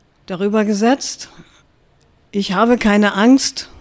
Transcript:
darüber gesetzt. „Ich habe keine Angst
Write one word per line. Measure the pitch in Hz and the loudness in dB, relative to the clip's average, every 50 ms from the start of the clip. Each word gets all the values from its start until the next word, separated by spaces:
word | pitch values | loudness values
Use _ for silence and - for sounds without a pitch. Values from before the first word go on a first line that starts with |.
| _ _ _ _ _ | _ _ _ _ _
darüber | - 190 165 196 208 208 214 208 | -12 -8 -6 -4 -2 0 0 0
gesetzt. | 208 214 196 220 233 269 269 - - - - - - - - - _ _ _ _ _ _ _ _ _ _ _ _ _ _ _ _ _ - | 0 -2 0 0 0 0 0 -2 -8 -12 -14 -16 -20 -20 -20 -20 _ _ _ _ _ _ _ _ _ _ _ _ _ _ _ _ _ -6
„Ich | 202 202 - 185 | -6 -6 -4 -2
habe | 190 226 233 247 | 0 2 2 2
keine | 240 - 220 202 208 208 202 196 | 2 2 2 2 2 2 2 2
Angst | 196 214 240 269 269 - - - - - - - - | 2 4 4 4 4 2 -2 -8 -8 -14 -16 -18 -20